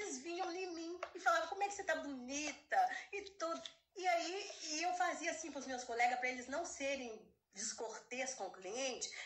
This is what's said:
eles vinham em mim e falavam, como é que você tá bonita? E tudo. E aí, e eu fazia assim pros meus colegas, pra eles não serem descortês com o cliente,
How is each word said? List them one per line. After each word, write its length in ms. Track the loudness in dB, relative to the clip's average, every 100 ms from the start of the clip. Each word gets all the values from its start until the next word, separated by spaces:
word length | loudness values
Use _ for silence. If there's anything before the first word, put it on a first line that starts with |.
eles 160 | -2 -4
vinham 320 | -4 -2 0
em 160 | -2 -2
mim 260 | -4 -6 -4 -6
e 60 | 0
falavam, 260 | 4 6 4
como 140 | 0
é 40 | 0
que 60 |
você 100 | 0
tá 120 | 0 0
bonita? 920 | -2 -6 -4 -2 -2 -4 0 4 4 4 -4
E 80 | -6 -6
tudo. 300 | -2 0 0 -4 -12 _ 0
E 100 | 6
aí, 460 | 6 4 -2 -4 -6
e 200 | -4 0
eu 100 | 2 4
fazia 360 | 4 2 0
assim 180 | -2 -2
pros 160 | -4 -4
meus 200 | -4 -2
colegas, 340 | 4 4 4
pra 80 | 2
eles 200 | 0 -2
não 160 | -2 -2
serem 680 | 0 0 0 -2 -8 -12 -20 _
descortês 800 | -6 -4 -2 -4 -6 -6 -2 -2
com 140 | -2 -4
o 40 |
cliente, 580 | -4 -4 0 0 0 -4 -6